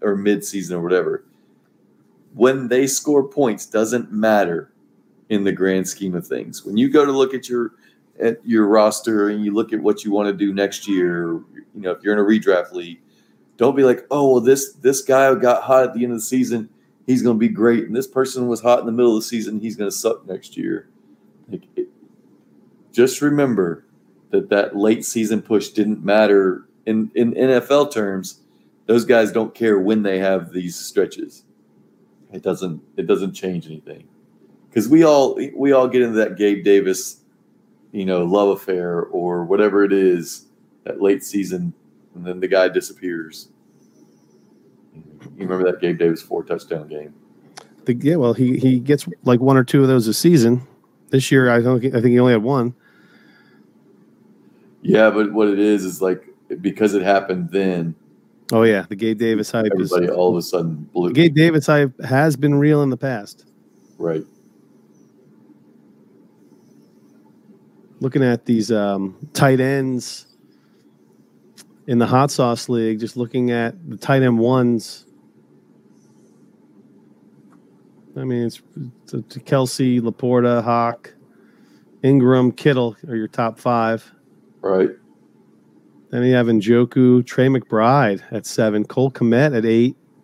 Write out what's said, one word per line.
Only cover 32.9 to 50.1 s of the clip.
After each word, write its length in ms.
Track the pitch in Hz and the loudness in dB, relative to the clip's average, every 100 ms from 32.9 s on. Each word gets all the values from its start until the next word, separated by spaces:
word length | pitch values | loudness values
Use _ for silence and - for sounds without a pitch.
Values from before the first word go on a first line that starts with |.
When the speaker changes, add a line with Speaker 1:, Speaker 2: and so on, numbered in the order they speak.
| - | -10
Speaker 1:
it 100 | 85 | -2
doesn't 260 | 98 95 | 0 -2
change 340 | - 92 90 80 | -6 -8 -8 -10
anything. 400 | 78 - 78 _ _ _ _ _ _ _ | -18 -18 -20 _ _ _ _ _ _ _
'Cause 160 | 117 113 | -4 4
we 140 | 156 160 | 6 6
all, 340 | 147 131 - 139 - | 6 4 0 -8 -4
we 160 | 139 | 2
all 160 | 135 127 | 4 4
get 140 | 123 | 2
into 160 | 120 110 | 0 0
that 180 | 107 92 | -2 0
Gabe 260 | 104 101 92 | 0 0 4
Davis, 560 | 98 92 - - - _ _ _ _ _ _ _ | 4 4 -4 -6 -16 _ _ _ _ _ _ _
you 120 | 107 95 | -8 -2
know, 200 | 92 87 | -2 2
love 240 | 98 101 | 2 2
affair 500 | 95 - 92 87 85 | 0 -2 -6 -4 -6
or 460 | 85 92 87 87 85 | -6 -4 -4 -4 -2
whatever 380 | 98 107 98 98 | 2 2 2 2
it 80 | |
is, 540 | 98 95 87 80 - _ _ _ _ | 2 2 0 -4 -16 _ _ _ _
that 180 | - - | -14 -2
late 220 | 98 98 | 0 0
season, 500 | - 101 90 90 87 80 _ _ _ 87 | -2 -8 -6 -6 -8 -10 _ _ _ -18
and 100 | 87 | -12
then 160 | 92 | -8
the 60 | 92 | -2
guy 180 | 95 92 | 2 2
disappears. 800 | 90 - - 92 85 80 80 - _ _ _ _ _ _ _ _ _ _ _ _ _ _ | 0 -6 -12 -8 -8 -10 -18 -20 _ _ _ _ _ _ _ _ _ _ _ _ _ _
You 520 | 80 80 - - - 92 | -20 -20 -20 -20 -12 -6
remember 240 | 92 92 | -2 -2
that 80 | 90 | -2
Gabe 180 | 87 85 | -2 0
Davis 240 | 85 82 | 0 -2
four 220 | - 90 | -6 -10
touchdown 460 | 80 85 - 82 76 | -6 -10 -8 -10 -10
game? 240 | 76 76 76 _ _ _ - _ _ - | -16 -16 -20 _ _ _ -20 _ _ -6
Speaker 2:
The, 80 | 120 | -2
yeah, 220 | 135 170 | 0 0
well, 160 | 123 | 0
he, 240 | 113 127 127 | 0 0 2
he 220 | 131 127 | 2 0
gets, 280 | 120 147 - - | 0 -2 -2 -8
like, 160 | - 120 | 0 2
one 160 | 131 135 | 4 4
or 80 | |
two 180 | 123 147 | 4 2
of 60 | 135 | 4
those 200 | 131 | 4
a 60 | 113 | 2